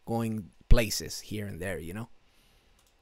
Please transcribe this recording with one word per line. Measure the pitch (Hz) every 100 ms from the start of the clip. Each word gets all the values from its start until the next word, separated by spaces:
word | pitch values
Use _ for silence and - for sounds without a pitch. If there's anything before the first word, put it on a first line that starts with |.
| -
going | 117 113 110 85 - -
places | 123 104 - 73 -
here | - 104 101
and | 90
there, | 95 82
you | 82
know. | 104 117 - - - - - _ - _ _